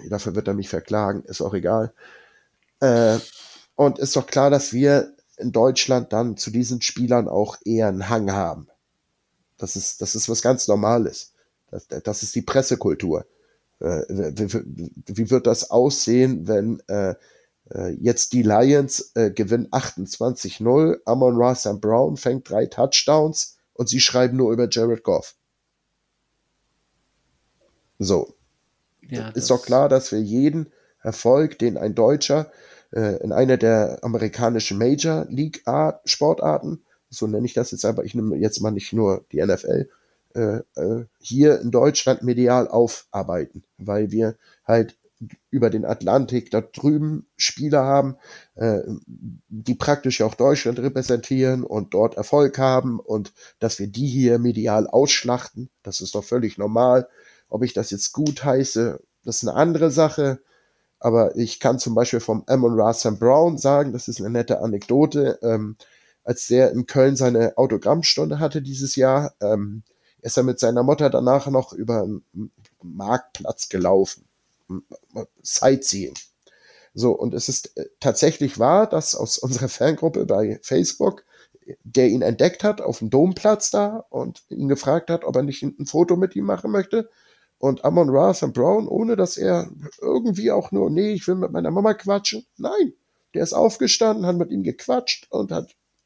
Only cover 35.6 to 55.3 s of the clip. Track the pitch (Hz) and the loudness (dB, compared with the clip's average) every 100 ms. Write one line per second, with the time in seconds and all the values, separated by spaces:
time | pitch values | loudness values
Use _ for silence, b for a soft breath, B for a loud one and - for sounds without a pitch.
35.6 | - 139 156 - - - 147 160 156 147 | -2 0 0 -2 -6 0 2 2 0 -2
36.6 | - 160 _ _ _ - 110 104 120 - | -4 -10 _ _ _ -6 -4 -2 -2 -2
37.6 | 123 - 107 110 - 123 107 71 104 - | -4 -4 -4 -4 -4 -4 -2 0 -2 -2
38.6 | 107 101 - 113 104 95 - 73 95 92 | -4 -4 -4 0 0 0 -4 -2 0 0
39.6 | - - 135 b b b _ - 107 110 | 0 -2 -4 b b b _ -4 -4 -4
40.6 | - - 90 113 117 _ - 127 151 139 | -8 -6 -4 -4 -8 _ -4 4 6 6
41.6 | 117 120 139 139 - 131 123 120 120 127 | 2 4 4 4 0 0 0 2 4 4
42.6 | 117 113 120 - - 101 95 90 - 87 | 4 2 2 0 -10 -8 -4 -4 -6 -10
43.6 | - - 98 104 104 107 110 107 b b | -20 -12 -4 -2 0 0 -2 -4 b b
44.6 | - 113 117 - _ - 113 - _ 135 | 2 2 2 -6 _ -20 -20 -20 _ 0
45.6 | 113 110 - - 92 131 123 123 - 107 | 0 0 -2 -4 2 2 2 -4 -2 -4
46.6 | - - 143 151 151 151 - - - - | -4 -2 0 2 0 -6 -10 -6 -6 -4
47.6 | 147 143 131 139 135 135 B B B - | 0 2 4 2 2 -4 B B B -4
48.6 | 113 104 - 104 - 60 107 - _ 110 | -2 0 -4 -10 -14 -16 -16 -16 _ -8
49.6 | 113 120 - 143 135 - 110 - 135 127 | -4 -2 0 0 0 0 -2 2 2 2
50.6 | 117 123 131 123 127 120 - 131 131 131 | 0 -2 -4 -4 0 -2 0 0 0 0
51.6 | 123 107 92 95 113 - 104 147 143 139 | -4 -6 -2 2 2 0 0 2 2 2
52.6 | 131 131 131 113 - 110 98 b b _ | 2 2 0 -4 -4 -6 -6 b b _
53.6 | 113 - - 104 139 127 123 120 120 107 | -6 -4 -8 -4 -2 2 4 4 2 0
54.6 | 110 107 107 131 143 - 123 | 0 0 2 4 4 2 -2